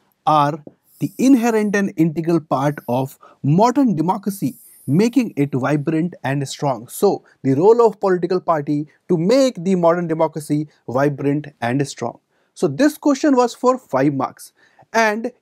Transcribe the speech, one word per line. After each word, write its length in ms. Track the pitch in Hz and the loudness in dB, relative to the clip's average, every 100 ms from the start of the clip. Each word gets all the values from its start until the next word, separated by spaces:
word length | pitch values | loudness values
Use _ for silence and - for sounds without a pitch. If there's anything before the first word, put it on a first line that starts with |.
| _ _ - | _ _ 0
are 360 | 151 143 151 - _ _ - | 2 2 -2 -12 _ _ -8
the 120 | - - | -8 0
inherent 580 | 262 262 233 220 214 202 | 0 0 0 0 0 -2
and 160 | 202 - | -2 0
integral 440 | 165 151 165 165 | -2 0 -2 -2
part 380 | 156 131 143 147 - | -2 -2 -2 -4 -4
of 300 | 123 135 - - - | -4 -4 -10 -20 -6
modern 540 | 139 170 240 269 262 160 | 0 2 2 2 0 0
democracy, 580 | 165 196 208 196 131 - - - - | -2 -2 -4 -6 -6 -8 -20 -16 -2
making 460 | 147 233 262 214 - | 2 2 2 -2 -2
it 160 | 143 | -2
vibrant 600 | 135 131 151 143 160 170 - | -2 0 -2 0 -2 -2 -4
and 240 | 131 139 135 | -4 -4 -6
strong. 400 | - 143 117 120 | -4 -4 -4 -8
So 360 | - 202 160 _ _ | 0 0 0 _ _
the 120 | 131 | -2
role 300 | 131 202 240 | 2 4 6
of 140 | 226 - | 4 2
political 420 | 196 180 175 185 | -2 0 0 -4
party 460 | 180 160 147 147 151 _ - | 0 -2 -2 -4 -6 _ -2
to 80 | 170 | 0
make 480 | 175 262 262 190 | 2 4 2 0
the 100 | 170 | -2
modern 320 | 185 165 175 170 | 2 2 2 -2
democracy 640 | 160 160 156 147 147 151 _ - | -2 -2 -4 -4 -4 -4 _ -6
vibrant 600 | 123 147 139 139 143 143 - | 0 0 0 -2 -2 -6 -6
and 260 | 117 139 139 | -2 -2 -4
strong. 320 | - 120 - _ _ _ | -6 -10 -10 _ _ _
So 160 | - 170 | -4 -4
this 280 | 139 302 - | 2 0 2
question 380 | 302 269 311 | -2 2 2
was 200 | 254 240 | 2 2
for 240 | - 247 254 | 0 -2 -2
five 360 | - 127 143 | -2 0 0
marks, 380 | 139 - - - _ _ _ _ | 0 -6 -8 -20 _ _ _ _
and 380 | 226 220 214 233 - | 0 0 0 -8 -8